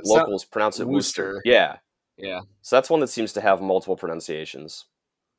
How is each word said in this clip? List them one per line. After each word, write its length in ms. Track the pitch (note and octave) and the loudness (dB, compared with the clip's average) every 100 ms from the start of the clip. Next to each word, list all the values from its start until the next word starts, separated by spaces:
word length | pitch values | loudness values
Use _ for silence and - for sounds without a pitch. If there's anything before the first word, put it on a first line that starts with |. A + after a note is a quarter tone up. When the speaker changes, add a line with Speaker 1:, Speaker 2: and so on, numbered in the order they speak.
Speaker 1:
locals 400 | G2+ A2+ D#3+ G2 - | 2 2 4 -4 -6
pronounce 340 | A2 G#2+ - | -2 -2 -2
it 80 | A#2+ | -2
Worcester. 460 | C#3+ B2 - F#2+ | 0 -2 -4 -6
Speaker 2:
Worcester. 80 | G2 | -4
Speaker 1:
Yeah. 320 | A#2 A#2 D#2+ - _ _ _ _ | 4 6 4 -2 _ _ _ _
Speaker 2:
Yeah. 240 | G2 F2+ F2+ _ | -10 -10 -12 _
Speaker 1:
So 140 | - B2+ | 2 2
that's 120 | C3 | 4
one 100 | E3 | 0
that 80 | C3 | 0
seems 240 | - A2 | -2 -4
to 60 | G#2 | 0
have 180 | G2+ F#2+ | 2 2
multiple 360 | F#2+ F#2+ F#2+ F#2 | 2 -2 0 -6
pronunciations. 880 | E2+ E2 - D#2 D#2 C2+ D#2 - - _ _ _ _ | -4 -8 -8 -8 -8 -14 -16 -18 -20 _ _ _ _